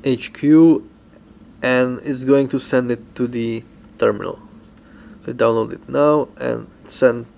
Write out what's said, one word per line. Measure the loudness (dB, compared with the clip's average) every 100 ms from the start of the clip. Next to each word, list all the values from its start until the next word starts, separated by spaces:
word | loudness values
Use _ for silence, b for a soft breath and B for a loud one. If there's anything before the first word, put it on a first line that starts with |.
H | -2 -4 -6
Q, | -4 4 6 6 4 -2 -20 -20 -20 -20 -20 -20 -6
and | -2 0 0 -4
it's | -8 -6
going | 2 2 2
to | -4
send | -2 -2 -2
it | -6 -8 -6
to | -4
the | -4 -6 -6 -12 -20 -20 -2
terminal. | -2 0 -8 -12 -18 -20 -20 -20 B B B B -14
So |
download | 0 0 0 -4
it | -8 -6
now | 0 2 2 -2 -8
and | -6 -6 -10 -20
send | -20 0 0 0 -10